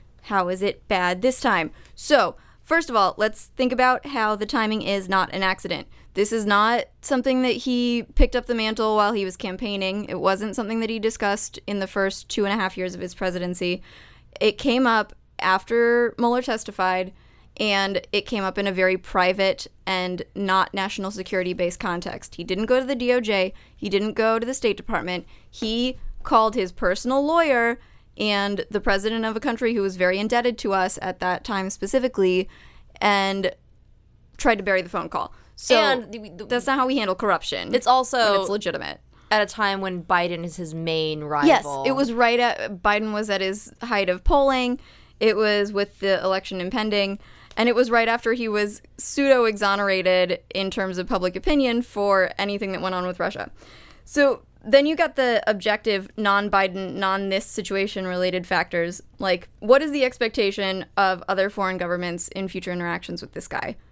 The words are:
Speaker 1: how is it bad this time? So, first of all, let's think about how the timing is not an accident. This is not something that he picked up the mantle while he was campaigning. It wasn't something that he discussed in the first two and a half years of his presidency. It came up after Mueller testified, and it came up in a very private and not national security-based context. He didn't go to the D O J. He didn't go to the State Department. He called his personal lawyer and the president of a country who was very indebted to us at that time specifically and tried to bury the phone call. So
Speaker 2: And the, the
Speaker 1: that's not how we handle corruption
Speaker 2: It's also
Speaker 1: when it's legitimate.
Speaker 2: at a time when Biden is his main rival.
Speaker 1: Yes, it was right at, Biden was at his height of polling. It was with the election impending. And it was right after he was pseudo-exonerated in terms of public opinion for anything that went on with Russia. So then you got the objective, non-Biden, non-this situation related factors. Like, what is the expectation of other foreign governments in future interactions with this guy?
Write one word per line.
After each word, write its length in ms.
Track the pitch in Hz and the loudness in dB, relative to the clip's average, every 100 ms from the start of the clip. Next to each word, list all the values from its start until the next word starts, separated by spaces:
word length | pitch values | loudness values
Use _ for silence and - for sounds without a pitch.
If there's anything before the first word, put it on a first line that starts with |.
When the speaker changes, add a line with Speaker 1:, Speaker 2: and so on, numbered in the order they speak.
| - - | -20 -18
Speaker 1:
how 260 | - 196 180 | -2 0 0
is 140 | 185 | 0
it 260 | 202 - - | -2 -4 -2
bad 340 | 185 180 185 | 0 0 0
this 180 | 247 254 | 0 2
time? 300 | 247 185 160 - - | 2 0 -2 -8 -18
So, 420 | - - 277 180 - - - | -4 4 6 4 -2 -18 -12
first 260 | - 330 294 | 0 0 2
of 60 | 226 | 2
all, 180 | 185 - | 2 2
let's 280 | 220 214 - - | 0 0 -6 -2
think 160 | 254 | 0
about 340 | 247 254 254 285 | 2 2 2 -2
how 280 | 277 214 | -2 0
the 120 | 208 208 | -2 -2
timing 360 | 247 214 214 | 0 0 -2
is 260 | - 196 185 | -2 -2 0
not 240 | 190 - | 0 0
an 100 | 185 | 0
accident. 440 | 190 190 185 151 - - - | -2 -2 -6 -8 -10 -18 -8
This 180 | 190 208 | -2 0
is 140 | 226 208 | 0 2
not 380 | 202 220 240 - _ | 4 4 2 -2 _
something 400 | - 262 262 254 | -2 0 2 2
that 80 | 254 240 254 | 2 0 0
he 360 | 247 240 240 226 | 0 0 -2 0
picked 200 | - 247 | 4 4
up 120 | 247 240 | 4 -2
the 80 | |
mantle 420 | 233 220 220 220 214 | -2 -2 0 0 2
while 160 | 208 | 2
he 140 | 220 190 | 0 -4
was 100 | 180 | -6
campaigning. 680 | 214 277 226 196 190 202 - | -8 -6 -6 -4 -4 -4 -6
It 120 | 175 | -2
wasn't 380 | 175 190 214 190 | 0 0 -2 -6
something 240 | 208 226 | -4 -4
that 80 | 220 | -4
he 100 | 226 | -2
discussed 640 | 220 - 202 202 - - - | -2 -2 -2 -2 -6 -10 -8
in 120 | 202 | -6
the 80 | 190 | -4
first 440 | 202 190 - - | -2 -2 -2 -6
two 160 | - 196 | -2 0
and 80 | |
a 20 | 202 | 0
half 220 | 190 190 | -4 -4
years 160 | 185 | -8
of 80 | 180 | -6
his 120 | 180 | -10
presidency. 680 | - 185 175 180 180 180 180 - - - - - - | -6 -4 -4 -4 -4 -4 -4 -8 -20 -20 -20 -14 0
It 160 | 214 - | 0 2
came 300 | 269 240 254 | 0 2 4
up 260 | 220 208 - _ - | 2 0 -10 _ -4
after 760 | 185 185 - 233 233 240 240 - | 0 0 2 2 4 4 2 0
Mueller 220 | 233 247 | 0 0
testified, 720 | 254 220 - 196 185 185 185 - - - - - | 0 -4 -4 -2 0 0 -4 -10 -20 -20 -14 -4
and 420 | 214 196 196 190 - | 0 2 0 -2 -2
it 100 | 208 - | -4 -2
came 180 | 220 | -2
up 120 | 190 190 | -2 -2
in 80 | 202 | -2
a 60 | |
very 240 | 185 185 185 | 2 2 2
private 680 | - 196 180 196 190 - - - - | 0 2 2 4 2 0 -6 -10 -4
and 360 | 185 180 180 - | -2 -2 -6 -8
not 380 | 190 196 190 - | -4 0 2 0
national 360 | 202 190 - 190 | -2 -4 -4 -8
security-based 680 | 208 185 190 180 180 175 - | -8 -4 -2 -2 -2 -2 -2
context. 560 | 202 175 - - - - | -6 -6 -6 -12 -14 -10
He 80 | |
didn't 220 | 170 185 220 | -6 -2 2
go 140 | 254 | 2
to 60 | 262 | 2
the 80 | |
D 180 | 254 247 | -2 2
O 80 | 247 | 2
J. 320 | 220 196 185 - - - | 2 0 0 -4 -20 -10
He 120 | 202 | -2
didn't 240 | 196 214 | 0 0
go 240 | 214 220 226 | 0 2 2
to 60 | 233 | -2
the 80 | |
State 220 | 262 226 196 | -2 -2 -2
Department. 480 | - 185 180 214 - - - | -2 -4 -2 -6 -8 -20 -18
He 480 | - 220 233 247 247 - - | -8 -4 -2 -2 -4 -10 -8
called 320 | - 233 220 | 2 4 4
his 180 | 226 180 | 2 -4
personal 520 | - 190 190 247 269 | -2 0 0 0 0
lawyer 540 | 294 339 320 240 233 240 - - - - | 2 2 4 4 2 -2 -10 -20 -16 -6
and 460 | 208 202 202 196 - | -2 0 -2 -4 -4
the 100 | 208 | -2
president 440 | 226 196 214 226 220 | 0 0 0 -2 -4
of 100 | 220 | -4
a 40 | |
country 340 | 285 226 233 | -4 -2 -2
who 80 | 233 | 0
was 140 | 196 185 | -2 0
very 220 | 180 190 | 0 2
indebted 380 | 214 240 240 220 | 0 2 0 -2
to 140 | 208 | 0
us 260 | 196 185 - | 0 0 -2
at 180 | 185 180 | -6 -4
that 240 | 180 175 | -2 -2
time 240 | - 202 190 | -4 -4 -4
specifically 760 | - 196 262 247 196 185 185 190 - - - - - | -6 0 0 0 2 2 2 -2 -8 -20 -20 -18 -2
and 520 | 208 202 196 196 190 - _ - _ - _ _ _ - | 2 2 2 0 -4 -6 _ -20 _ -20 _ _ _ -2
tried 180 | 247 214 | 2 2
to 60 | |
bury 160 | 196 185 | 2 0
the 60 | 180 | 0
phone 200 | 185 170 | -6 -4
call. 220 | 156 - - - | -6 -6 -12 -20
So 220 | - - 247 | -4 4 6
Speaker 2:
And 340 | 285 254 208 | 6 2 -4
the, 60 | 220 208 | -14 -12
the 140 | 175 | -6
Speaker 1:
that's 220 | 427 247 - | -2 -2 0
not 120 | 269 | 0
how 80 | 254 | 2
we 120 | 262 | 0
handle 160 | 202 | 0
corruption 600 | 185 196 170 - 107 90 | 0 0 0 0 -6 -2
Speaker 2:
It's 120 | 240 240 | 0 4
also 460 | 262 254 254 220 | 4 4 2 4
Speaker 1:
when 80 | 196 | 4
it's 100 | 190 | 2
legitimate. 500 | 208 185 165 73 - _ - - | -2 -4 -6 -8 -12 _ -12 0
Speaker 2:
at 100 | 214 | 0
a 60 | 202 | 0
time 340 | - 202 196 | 0 0 0
when 220 | 190 180 | -4 -6
Biden 420 | 165 180 175 170 | 0 2 2 -4
is 120 | 170 175 | -8 -10
his 180 | 160 | -10
main 500 | 160 165 160 156 156 | -6 -2 -2 -2 -4
rival. 240 | 151 147 294 | -2 2 6
Speaker 1:
Yes, 180 | 285 143 139 240 | 6 2 -2 0
it 20 | 269 | 2
was 160 | 262 | 0
right 260 | 233 233 240 | 2 2 4
at, 420 | 240 - 110 180 | 2 0 -6 -2
Biden 320 | 208 208 214 | 0 0 0
was 160 | 208 214 | -4 -2
at 100 | 196 | -2
his 320 | 190 208 - - | -2 -4 -8 -10
height 280 | 240 208 190 | -4 0 0
of 140 | 180 | 0
polling. 540 | - 285 269 262 247 247 - - - - | 4 4 4 2 0 -4 -8 -20 -14 0
It 160 | 220 202 | 2 4
was 360 | 214 208 202 | 2 2 0
with 280 | 202 202 - | -2 -4 -2
the 220 | 196 185 | 0 2
election 380 | 185 190 - 190 | 2 -2 -4 -6
impending. 580 | 180 233 214 202 196 202 - - - - | -4 -4 0 0 0 -4 -14 -20 -10 -2
And 120 | 233 | 2
it 40 | |
was 160 | 226 240 | 2 4
right 160 | 233 226 | 4 2
after 260 | 233 226 | 0 0
he 140 | 247 226 | -2 0
was 340 | 208 208 208 - - - - 277 254 | 0 -2 -4 -12 -8 -4 0 2 2
pseudo-exonerated 1000 | 226 202 202 196 202 190 185 185 180 175 - | 0 0 -2 0 0 0 2 2 0 -2 -6
in 160 | 190 190 | -6 -4
terms 280 | 208 190 180 | -4 -4 -4
of 80 | - | -4
public 300 | 202 180 180 | -2 -2 -2
opinion 460 | - 294 254 233 | 0 2 2 0
for 480 | 240 208 202 190 185 - | -4 -2 2 4 2 -2
anything 340 | 202 202 202 | -6 -4 -6
that 80 | 190 | -6
went 140 | 185 | -4
on 120 | 185 180 | -4 -4
with 140 | 180 | -4
Russia. 300 | 180 196 - - - - - - | -6 -6 -12 -14 -20 -20 -20 -20
So 380 | - 294 277 - - - | -4 4 4 4 -6 -16
then 200 | 220 269 294 | 4 4 6
you 100 | 320 | 2
got 200 | 339 - | 0 0
the 260 | 247 226 - | 2 2 0
objective, 640 | 208 214 208 220 196 202 - | 0 0 -2 0 -2 -4 -4
non-Biden, 800 | 208 202 202 196 196 190 180 | 2 2 2 0 0 -2 -8
non-this 520 | 190 190 196 196 190 - | -4 -2 -2 -2 -2 -4
situation 600 | - 180 196 196 202 185 | -8 -4 -4 -4 -4 -6
related 400 | 180 185 180 180 | -2 -2 -2 -2
factors. 540 | 175 180 175 170 180 - - | -2 -2 -2 -4 -6 -14 -4
Like, 300 | 196 180 - - | -2 -2 -4 -2
what 200 | 214 269 | 6 6
is 100 | 311 | 6
the 120 | 285 | 0
expectation 840 | 254 254 226 240 202 196 196 190 - - | 0 0 -2 0 0 0 -2 -4 -4 0
of 260 | 190 180 - | 0 0 -2
other 200 | 190 196 | 0 0
foreign 280 | 202 190 185 | 0 -2 -2
governments 500 | 175 175 175 175 - | -2 -4 -4 -6 -8
in 200 | 190 190 | -6 -6
future 240 | 185 180 | -6 -8
interactions 500 | 175 175 170 - 170 | -6 -4 -6 -8 -12
with 100 | - | -12
this 160 | - - | -12 -8
guy? 280 | - - - - | -8 -8 -10 -16